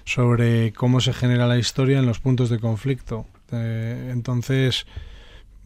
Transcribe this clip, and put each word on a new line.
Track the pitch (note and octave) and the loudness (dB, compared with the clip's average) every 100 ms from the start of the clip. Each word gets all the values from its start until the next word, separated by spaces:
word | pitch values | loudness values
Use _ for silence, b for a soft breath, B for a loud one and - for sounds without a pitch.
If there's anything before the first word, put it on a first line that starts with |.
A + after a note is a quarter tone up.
sobre | - - B2 A#2+ A#2 A#2 A2+ | -8 0 2 4 4 4 0
cómo | - B2 B2+ | 0 2 2
se | C3 | 2
genera | A#2+ B2 B2 B2 | 0 2 2 2
la | B2 | 2
historia | A#2+ - C3 C#3 | 0 0 2 4
en | B2+ | 2
los | A2 | 0
puntos | C3+ B2 B2 | 0 2 2
de | A#2 | 0
conflicto. | A#2 A2 C3+ C3 - A2+ - - _ | -2 -2 -2 -4 -6 -10 -10 -18 _
Eh, | A#2+ A2+ A2+ A2+ B2 B2+ | -6 -4 -4 -4 -6 -6
entonces, | B2 A#2 B2 A#2 C3+ C3 - - B B B B B - - | -6 -2 -4 0 0 2 0 -6 B B B B B -20 -14